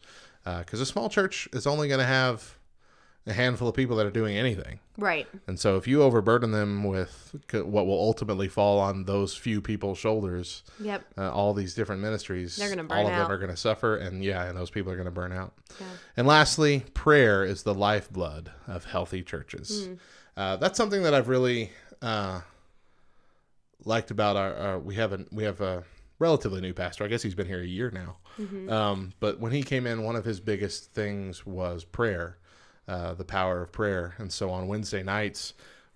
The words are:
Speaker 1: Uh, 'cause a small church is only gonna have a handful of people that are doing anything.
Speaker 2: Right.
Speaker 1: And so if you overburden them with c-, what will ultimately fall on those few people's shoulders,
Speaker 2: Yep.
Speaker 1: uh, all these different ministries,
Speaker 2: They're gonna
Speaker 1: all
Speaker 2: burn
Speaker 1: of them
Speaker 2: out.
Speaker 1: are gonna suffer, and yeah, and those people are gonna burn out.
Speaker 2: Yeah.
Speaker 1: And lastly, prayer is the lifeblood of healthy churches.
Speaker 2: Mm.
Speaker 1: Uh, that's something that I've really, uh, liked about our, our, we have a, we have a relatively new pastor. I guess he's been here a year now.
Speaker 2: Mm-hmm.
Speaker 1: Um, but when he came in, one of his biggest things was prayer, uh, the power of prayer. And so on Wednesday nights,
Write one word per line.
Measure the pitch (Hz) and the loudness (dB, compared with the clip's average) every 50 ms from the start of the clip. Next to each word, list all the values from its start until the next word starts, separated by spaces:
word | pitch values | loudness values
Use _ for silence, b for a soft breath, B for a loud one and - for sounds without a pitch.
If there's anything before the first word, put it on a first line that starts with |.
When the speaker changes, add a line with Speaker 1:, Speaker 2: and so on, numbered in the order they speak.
| B B B B B B B B B | B B B B B B B B B
Speaker 1:
Uh, | 90 87 87 87 | -6 -6 -6 -6
'cause | - - 110 | -6 -6 -4
a | 131 | -4
small | - - 202 233 208 | -2 -2 -2 -2 0
church | - 208 190 190 - - - - | 2 2 0 0 0 -6 -8 -6
is | - 120 - | -6 -2 0
only | 139 147 151 151 143 | 0 2 2 2 2
gonna | 139 131 127 | 2 2 4
have | 127 131 131 131 127 117 110 - - - - - _ - _ b b b b b b b b b | 4 4 4 4 2 2 -2 -6 -14 -20 -20 -20 _ -20 _ b b b b b b b b b
a | 107 101 | -4 0
handful | 117 123 127 123 - 123 117 | 2 2 2 2 2 0 0
of | - | 2
people | 139 131 120 117 | 2 2 2 2
that | 110 107 | 2 2
are | 101 | 2
doing | 101 113 110 107 101 104 | 2 0 0 2 2 0
anything. | 127 127 104 - - - - - - _ - | 0 0 0 -2 -6 -8 -12 -14 -16 _ -8
Speaker 2:
Right. | - 202 190 165 151 - - - 190 - | -2 0 0 0 0 -2 -8 -12 -14 -10
Speaker 1:
And | - 92 - | -8 -4 0
so | - 104 95 | 2 4 4
if | 92 - | 4 4
you | 120 135 151 | 4 6 8
overburden | 143 131 117 110 95 113 117 120 120 110 | 8 8 6 6 6 6 4 4 4 2
them | 107 107 104 101 101 101 | 2 2 0 0 0 0
with | 104 98 95 95 90 - - - - - - 143 - - | 0 0 0 -2 -2 -4 -8 -16 -20 -18 -18 -18 -8 -4
c-, | - 107 | -4 -4
what | 76 92 104 104 92 | -2 0 2 2 4
will | 95 98 80 | 4 4 4
ultimately | 98 113 110 - 120 104 98 92 98 90 | 4 2 2 0 -2 -2 -2 -2 -2 0
fall | - 107 101 101 101 101 | 2 4 4 6 6 4
on | 98 98 95 98 92 | 4 2 0 -2 -2
those | 95 98 101 98 95 - | 0 0 0 0 -2 -4
few | - - 117 107 104 | -6 -4 -2 -2 -2
people's | - - 107 101 101 101 92 - | -2 -2 -4 -2 -2 -4 -4 0
shoulders, | - 110 110 110 101 92 87 90 90 - - - - B B B | 0 2 2 2 0 -2 -2 -4 -6 -8 -12 -16 -18 B B B
Speaker 2:
Yep. | 208 214 202 190 - - - - | -6 -6 -6 -6 -8 -10 -8 -4
Speaker 1:
uh, | 190 190 | -4 -2
all | - 202 202 208 | 2 2 2 4
these | 202 202 - 90 - | 2 2 -2 -2 -2
different | 113 107 110 98 95 | -4 -2 -2 -2 -4
ministries, | 104 107 110 104 - - 92 90 90 87 - | -2 -2 -4 -4 -4 -4 -6 -4 -6 -6 -4
Speaker 2:
They're | 208 208 202 | -4 -4 -4
gonna | 190 180 | -4 -4
Speaker 1:
all | 160 156 | -4 -2
Speaker 2:
burn | - 104 | 0 2
Speaker 1:
of | 104 101 | 2 2
them | - 175 170 | 2 2 0
Speaker 2:
out. | 165 | 0
Speaker 1:
are | 196 | 0
gonna | - 98 92 85 | -2 -2 -4 -4
suffer, | - - 110 107 - - 113 107 | -2 0 0 0 2 2 0 0
and | - 95 90 92 92 98 | 0 -2 -4 -6 -4 -2
yeah, | 98 95 90 90 | -2 -2 -2 -2
and | 90 92 | -4 -4
those | 90 87 85 | -6 -6 -6
people | - 107 92 92 | -4 -4 -4 -4
are | 92 | -4
gonna | 92 90 90 | -4 -4 -4
burn | 87 90 90 90 | -4 -4 -6 -4
out. | 90 92 92 - - _ - - B B | -6 -6 -8 -10 -12 _ -20 -20 B B
Speaker 2:
Yeah. | 190 185 180 175 B B B | -14 -14 -14 -16 B B B
Speaker 1:
And | 120 123 | 4 6
lastly, | 139 151 151 147 - - 160 151 147 143 135 - - - | 8 8 8 8 6 4 4 4 4 4 2 0 -4 -6
prayer | - - 156 147 143 127 110 101 95 98 | 0 4 6 8 8 8 8 6 4 2
is | 95 98 - - | 0 -2 -2 -2
the | 107 98 | -2 0
lifeblood | 98 101 104 107 101 - - 95 92 87 78 73 80 85 - - - - | 2 4 2 2 2 0 -4 -6 -4 -4 -4 -6 -10 -12 -14 -18 -16 -12
of | - 90 87 - | -10 -10 -10 -8
healthy | - - 90 90 - 98 92 | -6 -4 -4 -4 -4 -6 -8
churches. | 85 - - 76 69 - - - - - 208 208 196 185 | -8 -8 -10 -10 -10 -12 -14 -12 -10 -8 -8 -8 -8 -10
Speaker 2:
Mm. | 185 170 B B B B B B B | -12 -16 B B B B B B B
Speaker 1:
Uh, | 202 196 190 165 | -4 -4 -2 0
that's | - 147 185 - - | 0 0 0 2 2
something | 226 208 202 196 | 0 2 2 2
that | 180 156 | 4 4
I've | 147 135 113 123 | 6 4 4 4
really, | 131 127 127 123 120 117 110 98 - B B B B - | 4 4 4 4 2 0 -2 -4 -10 B B B B -8
uh, | - 117 110 104 101 95 92 90 - b b b b b b b b b b b b b b b b b b b b b b b _ _ _ - - | -4 -2 -2 -2 -2 -4 -6 -8 -10 b b b b b b b b b b b b b b b b b b b b b b b _ _ _ -10 -4
liked | 104 113 113 107 - | -2 -2 -2 -2 -2
about | 110 107 107 104 101 | 0 2 2 4 4
our, | 101 95 95 - | 2 2 0 -2
our, | - 98 101 95 90 | -4 -4 -4 -4 -4
we | 67 101 98 | -6 -4 -2
have | 110 113 98 | -2 -2 -2
a, | 98 95 92 - | -2 -6 -8 -8
we | - 107 107 | -6 -4 -4
have | 104 92 98 | -4 -2 -2
a | 101 92 92 87 87 b b b b b b b | -2 -2 -4 -4 -8 b b b b b b b
relatively | 165 165 156 - - 107 95 92 | 2 4 4 4 2 0 -4 -4
new | 92 92 | -4 -6
pastor. | 87 - 90 87 - - 104 | -4 -4 -4 -4 -4 -4 -4
I | 104 | -2
guess | 117 117 | -2 -2
he's | - 104 90 | -2 -4 -4
been | 101 95 | -4 -4
here | 90 95 90 | -4 -6 -6
a | 90 | -6
year | 90 90 95 123 120 | -6 -4 -4 -4 -4
now. | 98 92 90 - 95 - - B B B | -6 -8 -10 -12 -14 -16 -20 B B B
Speaker 2:
Mm-hmm. | 208 185 202 196 190 190 | -10 -10 -10 -8 -6 -2
Speaker 1:
Um, | 110 107 104 104 98 95 95 92 - - | 0 0 2 0 0 -2 -4 -8 -6 -2
but | 107 104 - - | -2 -2 -2 -2
when | 113 113 | -4 -2
he | 131 147 | -2 -2
came | 127 - 139 127 123 | -2 -2 -2 -2 -2
in, | 120 117 113 | -2 -4 -4
one | 107 113 117 | -4 -4 -4
of | 113 104 | -4 -2
his | 117 104 90 | -4 -4 -4
biggest | 101 110 104 95 101 92 - - - - - | -2 -2 -2 0 -2 -4 -6 -8 -14 -10 -6
things | 110 104 101 101 101 98 95 87 - - | -4 -4 -4 -4 -6 -6 -8 -10 -12 -12
was | 104 92 92 92 87 87 85 85 | -8 -6 -4 -4 -4 -4 -6 -10
prayer, | - - - 117 110 95 85 85 85 92 - b b b b b b b b b | -8 -4 -2 0 0 0 -2 -4 -8 -10 -16 b b b b b b b b b
uh, | - 92 87 85 87 87 | -8 -6 -6 -6 -6 -6
the | 87 90 | -8 -6
power | - 107 95 92 92 90 90 | -4 -2 0 2 2 0 -2
of | 87 - | -4 -6
prayer. | - - 107 101 95 90 87 87 87 - | -4 -2 0 0 0 -2 -4 -6 -8 -10
And | 107 90 | -10 -10
so | - - 104 92 | -6 -4 -4 -2
on | 92 92 90 | -2 -2 -4
Wednesday | 95 104 107 101 - - 98 | -4 -4 -4 -4 -4 -4 -4
nights, | 92 95 101 107 104 101 101 - - - - B B B B B B B B | -2 -2 -2 0 -2 -2 -4 -8 -12 -12 -14 B B B B B B B B